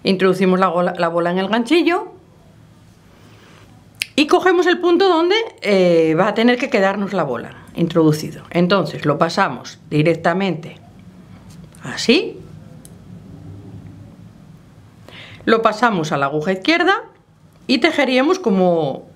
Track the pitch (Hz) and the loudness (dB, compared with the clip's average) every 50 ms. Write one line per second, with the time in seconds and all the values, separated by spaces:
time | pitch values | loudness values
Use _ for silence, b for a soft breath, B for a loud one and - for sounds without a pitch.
0 | - - 196 185 190 190 180 180 196 185 185 185 190 185 165 175 180 180 180 - | 0 -2 0 2 2 0 2 2 2 2 2 2 2 0 0 0 -2 -2 -2 -2
1 | 175 165 165 175 170 170 175 190 190 190 214 240 233 - 311 349 302 320 349 403 | -4 -2 0 -2 -2 0 -2 -2 -2 -2 -2 -2 0 2 2 2 2 2 0 -2
2 | 440 - - - - - - - - - - - - - - - - - - _ | -4 -8 -16 -20 -20 -20 -20 -20 -20 -20 -20 -20 -20 -20 -20 -20 -20 -20 -20 _
3 | _ b b b b b b b b b b b b b - - - - - - | _ b b b b b b b b b b b b b -20 -20 -20 -20 -14 -14
4 | - - - - 302 294 370 349 359 370 370 359 339 359 339 349 - 359 349 339 | -14 -6 0 -2 2 2 2 2 4 2 2 4 2 2 0 0 2 2 2 4
5 | 392 381 349 320 339 349 403 440 466 440 - - - 208 202 190 185 175 170 165 | 4 2 2 2 2 2 0 0 -2 -4 -10 -6 -2 0 2 4 4 4 4 4
6 | 160 160 156 160 190 214 208 220 226 247 247 247 285 - - 214 190 196 196 208 | 4 2 2 2 2 0 0 2 2 2 2 0 -2 -2 0 0 0 0 0 -2
7 | 202 180 202 180 160 143 120 113 107 - - - - - - - 170 165 - 165 | -6 -4 -2 -4 -4 -4 -6 -8 -8 -12 -18 -20 -20 -14 -4 -4 -4 0 2 2
8 | 160 156 151 151 - - - - - - - 170 175 175 202 196 160 156 - 143 | 4 4 2 0 -4 -10 -12 -14 -18 -4 0 0 2 2 2 0 0 -4 -8 -4
9 | - 147 143 - 170 165 - 214 196 165 127 120 - - - - - - 156 147 | -2 -2 0 0 0 0 0 -2 -2 -2 -4 -10 -14 -18 -20 -20 -12 -4 0 2
10 | 151 170 160 160 - 175 170 185 196 190 165 156 - - - - - - - - | 2 2 0 0 0 -2 0 0 -2 -4 -4 -6 -10 -16 -18 -20 -20 -20 -20 -20
11 | - - - - - - - - - - - - - - - - - - - - | -20 -20 -20 -20 -20 -20 -20 -20 -20 -20 -20 -20 -20 -20 -20 -16 -14 -12 -10 -4
12 | - - 247 359 453 - - - - - - - - - - - - - - - | 2 2 2 2 2 -2 -10 -14 -18 -20 -20 -20 -20 -20 -20 -20 -20 -20 -20 -20
13 | - - - - - - - - - - - - - - - - - - - - | -20 -20 -20 -20 -20 -20 -20 -20 -18 -18 -20 -18 -18 -18 -20 -18 -18 -20 -20 -20
14 | - - - - - - - - - - - - - - - - - - - - | -20 -20 -20 -20 -20 -20 -20 -20 -20 -20 -20 -20 -20 -20 -20 -20 -20 -20 -20 -20
15 | B B B B B B B B B - 226 226 226 220 208 - 247 233 208 175 | B B B B B B B B B 0 0 2 2 0 0 2 0 2 2 0
16 | 156 156 156 143 139 139 147 156 151 190 196 190 208 302 330 339 349 359 392 466 | -2 -2 -2 -2 -2 -2 -2 -2 -2 -2 -2 -2 0 0 0 2 2 2 0 0
17 | 453 - - _ _ _ _ _ _ _ _ _ - - 254 - - 330 - - | -4 -12 -20 _ _ _ _ _ _ _ _ _ -2 -2 0 2 2 0 2 0
18 | 269 254 262 254 269 311 370 370 - 226 196 190 185 180 170 160 156 139 131 - | 0 2 2 2 2 2 0 0 0 0 2 2 2 2 2 0 0 -2 -6 -8
19 | - - - | -12 -20 -20